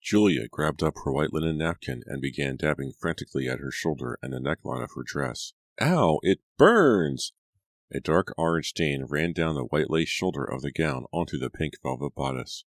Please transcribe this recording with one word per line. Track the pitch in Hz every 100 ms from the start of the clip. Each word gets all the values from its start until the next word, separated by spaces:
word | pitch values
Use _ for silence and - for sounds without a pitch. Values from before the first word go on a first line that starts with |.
Julia | - 107 104 73 57
grabbed | - 76 73
up | 78 - -
her |
white | 67 78
linen | - 80 78
napkin | 80 85 - 62 -
and | 69
began | 67 64 69 65
dabbing | 76 73 67
frantically | - 85 80 - - 64
at | 62
her | 69
shoulder | - - 71 64 60
and | 65
the | 65
neckline | 65 80 - 64
of | 60
her | -
dress. | 60 76 67 58 - - _ -
Ow, | 135 175 101 76
it | - 95 _ _
burns! | 156 233 160 107 80 67 - _ _ _ _ _ _
A | -
dark | - 80 95 -
orange | 82 82 73
stain | - 80 69
ran | 65 73 82
down | 82 82
the | 76
white | 62 76 78
lace | 80 82
shoulder | - 95 -
of | 67 65
the | 69
gown | - 80 65 62
onto | 82 82 73
the | 64
pink | - 78 -
velvet | - 64 69
bodice. | - 67 65 62 - -